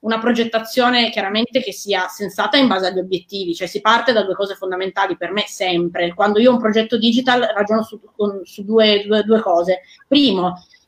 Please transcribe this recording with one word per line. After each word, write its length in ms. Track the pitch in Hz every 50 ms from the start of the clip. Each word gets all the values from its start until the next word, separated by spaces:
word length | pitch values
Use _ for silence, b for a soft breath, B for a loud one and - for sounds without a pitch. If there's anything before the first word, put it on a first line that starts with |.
una 180 | - 214 226 220
progettazione 920 | 220 240 240 233 233 233 226 226 220 - - 254 247 240 254 240 233 226
chiaramente 500 | 233 220 196 190 202 214 233 240 - 262
che 120 | 240 202 190
sia 360 | - - 202 196 185 185 185
sensata 480 | - - 208 190 170 - 202 214 -
in 120 | 285 269 240
base 180 | 208 185 190
agli 120 | 180 185 185
obiettivi, 560 | 180 185 185 175 - _ - 202 190 175 170
cioè 120 | - 190
si 160 | 175 - - -
parte 300 | 214 226 233 233 - 247
da 100 | 214 196
due 120 | 190 185
cose 200 | 185 202 196 196
fondamentali 640 | - - 190 185 180 190 190 180 202 196 190 175
per 140 | - 175 170
me 140 | 185 208 208
sempre. 680 | - - - 196 185 180 170 175 170 175 180 175 175 175
Quando 240 | - 202 208 208 208
io 120 | 233 254
ho 40 | 247
un 60 | 226
progetto 360 | 220 220 208 220 220 220 -
digital 460 | 226 214 233 233 240 254 262 247 247 240 - 214
ragiono 280 | 202 208 208 220 220 214
su, 180 | - - 214 - _ _
con, 240 | - 208 208 196 196 175
su 200 | - - - 202
due, 400 | 196 220 226 220 214 208 202 202
due, 180 | 202 214 214 208
due 160 | 208 220 220
cose. 400 | 220 196 175 170 175 180 185 180 b b b b b _
Primo, 560 | - 294 285 262 196 185 175 180 180 180 B B B B B